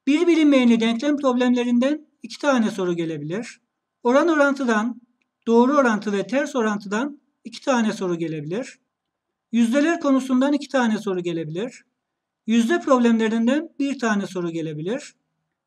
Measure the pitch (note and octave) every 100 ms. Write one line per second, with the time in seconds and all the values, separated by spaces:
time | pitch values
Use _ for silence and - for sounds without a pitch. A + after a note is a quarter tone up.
0 | - D4+ F4 D#4+ D4+ C4+ A#3+ A3+ A3+ A3+
1 | D4 D4 C4+ B3 B3 B3 A#3+ A#3+ C4 D4+
2 | - _ A3+ - D4 B3+ G#3+ G3 F3+ F3
3 | E3 D3+ D3+ G3 B3+ - _ _ _ _
4 | A#3+ C4+ E4 D4+ C#4+ C#4 B3 G#3+ A#3 -
5 | _ _ _ _ - A#3 B3+ D4 A#3+ G#3
6 | G#3+ G3 F#3+ C4+ D4 C4+ G#3+ G#3 G3 G#3+
7 | D4 - _ _ - - D4 B3 A3 -
8 | F#3 E3+ E3 D#3 D3+ G3+ C4 - _ _
9 | _ _ _ _ _ A3+ A3+ C#4+ D#4+ E4+
10 | C#4 C4+ - B3+ C#4 D4 - C4 A#3 G#3
11 | G3+ F#3 F3 E3 D#3+ E3+ B3 - _ _
12 | _ _ _ _ - A#3 A#3 E4+ D#4+ B3+
13 | A#3 A3+ A3 A#3 A3+ D4 E4 - C#4 -
14 | A3+ G3+ F3+ F#3 F3 E3 D#3 D3+ E3+ C4+
15 | - _ _ _ _ _